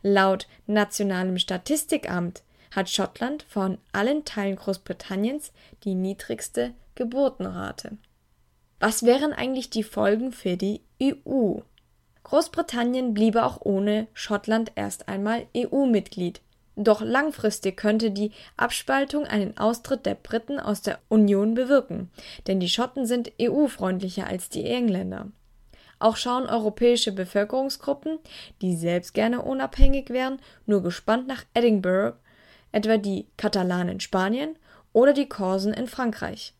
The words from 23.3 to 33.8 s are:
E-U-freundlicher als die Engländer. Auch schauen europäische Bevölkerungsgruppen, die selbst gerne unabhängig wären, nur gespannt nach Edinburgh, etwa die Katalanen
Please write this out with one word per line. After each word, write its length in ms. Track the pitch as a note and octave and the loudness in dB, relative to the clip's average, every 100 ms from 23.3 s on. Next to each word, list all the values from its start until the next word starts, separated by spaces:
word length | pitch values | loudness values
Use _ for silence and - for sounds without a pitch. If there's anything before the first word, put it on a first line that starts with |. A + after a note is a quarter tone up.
| - | -2
E-U-freundlicher 840 | A#3 C#4+ C#4+ - F#3 F#3 F#3 F3+ - | 0 2 0 0 -4 -2 -4 -6 -6
als 240 | F#3 - | -8 -8
die 160 | - - | -8 -4
Engländer. 640 | B3 A#3+ F#3 F#3 F#3+ G3+ - _ _ _ - - _ | 0 0 0 -4 -8 -12 -16 _ _ _ -20 -20 _
Auch 160 | A3 A3 | 2 2
schauen 320 | B3 B3 C4 | -2 -2 0
europäische 640 | A#3 G#3+ G#3+ A#3+ A#3+ A3 | 0 -2 2 4 4 0
Bevölkerungsgruppen, 1080 | F#3+ F3+ G3+ G#3 C4 C4+ - - C#4 D#4 D#4+ - - - - | -4 -2 -2 0 -2 -2 -4 -4 -4 -4 -8 -10 -20 -20 -6
die 140 | F#3 E3+ | -2 -2
selbst 380 | E3+ F3 F3 | 0 -2 -2
gerne 280 | - A3 B3 | -2 0 -2
unabhängig 680 | - C4+ C4+ - C4+ C#4 C4+ | -4 -4 -4 8 8 8 0
wären, 300 | B3 C4 C4+ - - - | -4 -2 -6 -12 -12 0
nur 160 | G3+ | 2
gespannt 460 | F3 F3 - A#3 B3+ | 2 -4 0 0 -2
nach 160 | B3+ - | -10 -4
Edinburgh, 640 | A#3 A#3+ G#3 F#3 F#3 A3 - _ _ - - _ | 2 4 4 2 2 0 -4 _ _ -20 -20 _
etwa 260 | G#3+ G#3+ A3 | -2 2 2
die 300 | G3+ G3 G#3+ - | 2 -4 -6 -4
Katalanen 580 | G#3 G3+ F#3 F3+ | -2 0 0 0